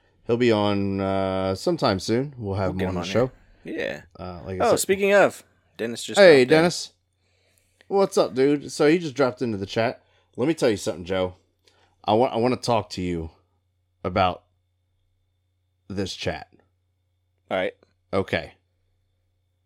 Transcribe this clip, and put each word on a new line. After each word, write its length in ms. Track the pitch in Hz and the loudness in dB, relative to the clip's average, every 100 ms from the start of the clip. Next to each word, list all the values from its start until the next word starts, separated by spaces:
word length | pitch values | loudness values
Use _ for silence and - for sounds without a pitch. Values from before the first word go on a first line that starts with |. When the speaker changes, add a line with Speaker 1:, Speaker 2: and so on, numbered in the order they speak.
| _ _ - | _ _ -4
Speaker 1:
he'll 80 | 120 | 2
be 140 | 120 | 4
on, 480 | 107 104 101 98 98 | 4 2 0 -2 -2
uh, 560 | 98 95 95 95 95 95 | -2 -2 -2 -2 -2 -2
sometime 440 | 180 165 127 95 | -4 0 0 0
soon. 320 | - 117 143 127 | 0 -2 -2 -8
We'll 180 | 101 98 | -6 -4
have 160 | 92 | -4
Speaker 2:
We'll 20 | |
Speaker 1:
him 40 | 92 | -2
Speaker 2:
get 60 | 92 | -4
Speaker 1:
on 40 | |
Speaker 2:
him 60 | 90 | -4
Speaker 1:
the 40 | |
Speaker 2:
on 40 | 87 | -4
Speaker 1:
show. 260 | 104 131 - _ _ | -2 -2 -6 _ _
Speaker 2:
here. 400 | - - 50 - - - | -14 -8 -8 -10 -16 -14
Yeah. 40 | 90 | -14
Speaker 1:
Uh, 160 | 87 95 | -12 -10
like 140 | 92 | -2
I 60 | 226 | 0
Speaker 2:
Oh, 40 | |
Speaker 1:
said. 80 | - | 0
Speaker 2:
speaking 320 | - 196 196 | 0 0 2
of, 300 | 202 131 - _ _ _ - | 4 4 0 _ _ _ -8
Dennis 260 | 113 113 | -8 -8
just 160 | - 147 | -4 6
Speaker 1:
Hey, 240 | 185 139 | 8 8
Speaker 2:
dropped 80 | 127 | 6
in. 60 | 156 | 4
Speaker 1:
Dennis. 340 | 170 - - _ _ _ _ _ _ _ _ _ - | 4 -2 -12 _ _ _ _ _ _ _ _ _ -2
What's 300 | 196 190 - | 0 2 2
up, 160 | 143 | 0
dude? 380 | 123 139 147 131 | 2 2 2 -4
So 160 | - 151 | 0 2
he 100 | 180 | 2
just 180 | 160 127 | -2 0
dropped 260 | 127 - | -2 0
into 160 | 120 98 | -4 -4
the 80 | 98 | -4
chat. 360 | 117 117 - _ _ _ - | -2 -2 -4 _ _ _ -4
Let 120 | 143 | -2
me 60 | |
tell 160 | 160 131 | 2 0
you 80 | 98 | 0
something, 280 | 110 82 87 | -4 -8 -4
Joe. 300 | 92 90 - _ _ _ _ _ _ | -2 -2 -4 _ _ _ _ _ _
I 100 | - | 0
want, 200 | 110 127 | 2 2
I 40 | 113 | 0
want 160 | 123 | 0
to 60 | 120 - | 0 -2
talk 240 | 110 - | -2 -2
to 100 | - | -8
you 280 | 90 85 80 _ _ _ _ _ _ _ | -6 -4 -8 _ _ _ _ _ _ _
about 400 | 95 98 92 - _ _ _ _ _ _ _ _ _ _ _ _ _ _ _ | -6 0 0 -2 _ _ _ _ _ _ _ _ _ _ _ _ _ _ _
this 260 | 98 92 - | -6 -6 -6
chat. 340 | 90 76 - _ _ _ _ _ _ _ _ _ - | -6 -8 -14 _ _ _ _ _ _ _ _ _ -6
Speaker 2:
All 60 | 95 | -4
right. 160 | 92 - _ _ _ | -4 -8 _ _ _
Speaker 1:
Okay. 400 | 95 - 90 71 _ _ _ _ _ _ _ _ _ _ _ | -4 -2 -6 -6 _ _ _ _ _ _ _ _ _ _ _